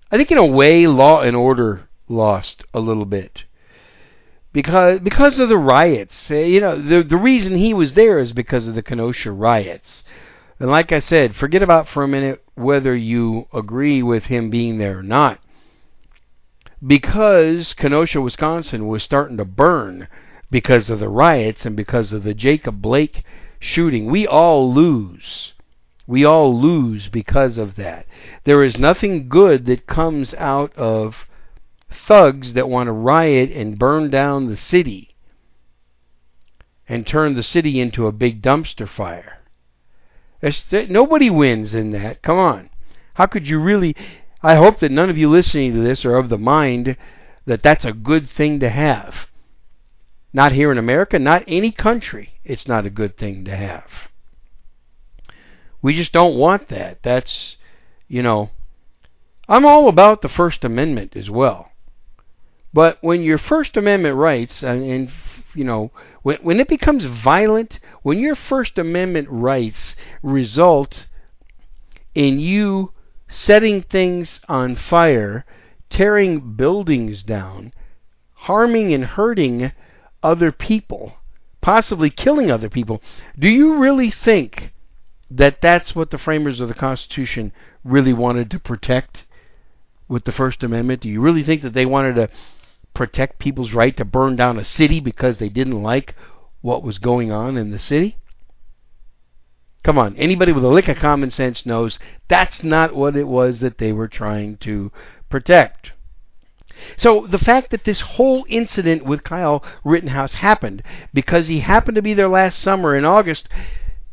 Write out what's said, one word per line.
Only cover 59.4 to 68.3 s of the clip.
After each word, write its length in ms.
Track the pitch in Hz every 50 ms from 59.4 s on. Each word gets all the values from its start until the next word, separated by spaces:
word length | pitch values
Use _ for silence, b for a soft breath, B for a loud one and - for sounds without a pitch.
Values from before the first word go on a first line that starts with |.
| -
I'm 200 | - 202 247 285
all 220 | 294 294 302 294 233
about 340 | 165 175 196 214 214 208
the 80 | - 143
First 340 | - - 175 170 - - -
Amendment 520 | 120 113 123 151 165 139 110 98 98 -
as 120 | 104 98 98
well. 400 | 104 120 135 123 95 87 - - - - - - - - - - - - _ - - - - - _ _ - - -
But 220 | 156 160 165 147 -
when 180 | - 165 175 175
your 160 | 165 156 156
First 400 | 147 - - 302 320 285 - -
Amendment 400 | 220 208 202 202 196 175 147 135
rights, 460 | 135 156 165 139 120 120 - - -
and, 200 | 147 123 123 127
and, 280 | 135 135 127 131 131 127 - - - - - - - - -
you 80 | 156
know, 280 | 135 127 113 107 107 113 - b b b b b
when, 160 | b 139 151 -
when 200 | - 165 175 226
it 100 | 269 -
becomes 360 | 320 262 - 311 302 254 165
violent, 760 | 127 120 113 107 131 156 190 214 214 214 220 226 214 - - b b b b
when 160 | b 139 156 202
your 160 | 262 302